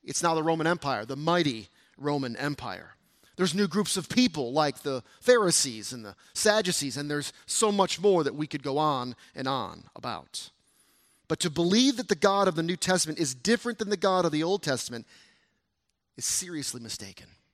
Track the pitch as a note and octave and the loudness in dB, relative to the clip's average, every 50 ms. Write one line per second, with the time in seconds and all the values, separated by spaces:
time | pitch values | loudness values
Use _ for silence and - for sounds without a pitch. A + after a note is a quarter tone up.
0 | _ - C#3+ - - E3+ E3 D#3+ D#3 E3 E3 D#3+ E3 E3 F3 - - C#3+ C3 G#2 | _ -6 -6 -2 0 0 0 2 2 0 0 2 2 0 0 0 0 -2 -2 -2
1 | G#2+ A2+ C3+ C3+ D3+ E3 E3+ F3 E3 D3 A#2+ A2 G#2 - _ _ _ _ _ - | -4 -6 -8 -4 0 2 2 4 2 0 -2 -4 -10 -16 _ _ _ _ _ -8
2 | C3+ D3 D3 C#3+ C3+ B2 A#2 - C3 D3 D3 - - A2+ F#2 F2+ - - - _ | -4 -2 -2 -2 -2 -4 -6 -6 -6 -6 -6 -6 -8 -10 -10 -12 -14 -18 -20 _
3 | _ _ _ _ _ _ _ - F3+ F3+ C#3+ G3 G#3 F3+ C#3+ G#3 G3+ - - G3 | _ _ _ _ _ _ _ -2 -2 0 2 2 0 2 2 0 0 0 -2 -4
4 | D3 - - - B3+ A#3 D#3 D3+ C3 A#2 C3 D#3 D3+ D3 C3 - - D3 C3+ B2+ | -4 0 4 4 4 4 2 -2 -4 0 2 2 2 2 0 -4 -6 -4 -4 -4
5 | - _ - _ - - B3 A#3+ G#3 F3+ D#3+ - - C#3 A2+ A2 G2+ - B2+ B2 | -8 _ -20 _ 4 6 6 6 6 4 2 2 0 -2 -4 -10 -10 -12 -12 -12
6 | A2 G2+ F#2+ _ _ - _ - - G#3+ G#3 A3 - F3+ E3+ - C#3+ C#3 A2+ C#3 | -12 -14 -16 _ _ -14 _ 2 4 4 4 4 2 0 0 -2 -2 -4 -6 -6
7 | C#3+ D3 D3 D3 C#3 - - - - - - - A3 G#3+ G#3 G3 F#3+ F3+ - - | -6 -4 -4 -4 -4 -8 -12 -16 -10 -4 0 2 2 4 4 4 2 2 2 2
8 | E3+ G#3 F#3+ F3 D3+ C3+ G#2+ D3 D#3 D3 - D3 C3+ C#3+ C3+ D3 D#3 D3+ C#3+ B2+ | 4 6 6 6 4 2 0 -4 -6 -6 -6 -6 -4 -2 0 2 2 2 2 0
9 | B2 B2 A#2 _ - - _ - C3 C3+ C#3 C3 A2 F2 E2 E2 - - _ - | -2 -6 -8 _ -18 -18 _ -6 -4 -2 -2 -2 -4 -6 -10 -14 -20 -20 _ -12
10 | B2 B2+ A2 D#2+ C2+ _ - - - - _ _ _ _ _ _ _ _ _ _ | -10 -8 -8 -8 -12 _ -14 -14 -14 -14 _ _ _ _ _ _ _ _ _ _
11 | _ _ _ _ _ _ D#3+ - - F3+ C#3+ E3 E3+ F3 F#3+ A3+ B3+ C#4 C4 A3 | _ _ _ _ _ _ -4 -2 -2 -4 0 0 2 4 4 6 4 4 2 0
12 | A#3 - G3+ D3+ - G3+ G3 G3 G3+ F#3+ E3+ D#3+ E3 E3+ F#3 - - F3+ F#3 F3+ | -2 -2 -2 4 4 4 4 6 2 2 2 0 -2 -2 -2 -4 0 0 0 0
13 | - D#3 D#3 - E3 C3+ B2+ B2+ _ G3+ A#3 A#3 - A#3+ A#3+ - A3 G3 G#3 F3+ | 0 -2 -2 -4 -4 -4 -4 -6 _ 0 0 0 0 -6 -6 -6 -4 -4 -2 0
14 | F3+ G3 F#3 F#3 E3+ E3 D3+ D3+ D#3+ E3+ G3 G3+ - D3+ C3+ A#2+ - - B2 A#2 | 0 2 2 2 2 2 0 0 -2 -2 -2 -2 -2 -4 -4 -4 -4 -8 -10 -12
15 | A2+ _ - - - _ _ _ _ _ _ _ _ _ _ _ _ _ _ _ | -14 _ -20 -20 -20 _ _ _ _ _ _ _ _ _ _ _ _ _ _ _
16 | _ _ _ - A#2 - - - F#3+ F3+ F3 D3+ C3 - - B2 A#2 A2+ - - | _ _ _ -8 -6 -4 -4 -4 -6 -6 -8 -8 -8 -8 -8 -10 -12 -12 -12 -12
17 | G#2 G2 F#2+ - - - _ _ _ _ | -14 -16 -18 -20 -20 -20 _ _ _ _